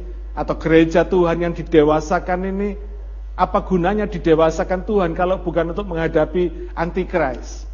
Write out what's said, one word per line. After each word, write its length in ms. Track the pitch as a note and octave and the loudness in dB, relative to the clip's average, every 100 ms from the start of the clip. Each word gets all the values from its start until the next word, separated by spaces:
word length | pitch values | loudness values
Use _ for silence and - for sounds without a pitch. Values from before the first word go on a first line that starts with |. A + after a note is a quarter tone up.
| - - - | -10 -12 -10
atau 240 | - D#3 D3+ | -6 -6 -2
gereja 480 | E3 D#3+ E3 E3+ | 4 6 6 4
Tuhan 400 | D#3+ F#3 E3+ E3+ | 4 4 2 2
yang 80 | E3+ | -2
didewasakan 960 | E3 D#3 D#3+ D3+ D3+ D#3 F3+ F3+ F3+ F#3+ | -4 4 6 6 4 2 -2 0 -2 -2
ini, 320 | F#3+ G3+ G3 - - - - - - | -2 -4 -6 -10 -12 -12 -12 -6 -2
apa 320 | F3+ G3+ - | 0 0 0
gunanya 400 | F#3 E3+ G#3 G#3 | 0 2 0 -2
didewasakan 800 | F3 E3 D#3 D#3+ D#3+ F3+ F3+ F3+ | 0 2 4 4 2 -2 -2 0
Tuhan 240 | G#3 E3+ | 0 0
kalau 320 | D#3+ F3+ F#3+ | 0 -2 -2
bukan 320 | F3+ E3 E3 D#3+ | -2 -2 -2 -4
untuk 160 | G3 | -6
menghadapi 800 | E3 D#3+ D#3 D3+ F3+ F3 - - | -4 0 0 0 0 -2 -4 -10
antikris? 960 | - E3+ F3 F3 F3 C#3 A#2 - - - | -6 -4 -4 -2 -2 -2 -4 -12 -14 -14